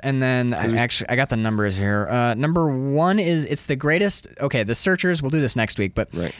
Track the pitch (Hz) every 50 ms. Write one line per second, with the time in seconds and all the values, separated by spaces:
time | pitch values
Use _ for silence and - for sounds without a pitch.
0 | - 139 135 131 131 127 127 127 123 120 117 78 98 113 113 120 120 120 - -
1 | - - 123 123 139 - 123 113 110 110 110 107 104 104 95 95 101 101 104 104
2 | 104 - 120 123 120 120 113 113 139 156 170 175 165 151 135 131 135 139 139 151
3 | 165 180 196 214 185 170 170 160 147 - 147 - - - 143 131 147 147 156 180
4 | 202 202 - - - - - - 139 143 - 123 104 101 120 - - 190 185 180
5 | - 180 175 156 143 135 151 156 143 117 - 123 113 107 - - 101 95 - 113
6 | 104 - - 87 87 73 -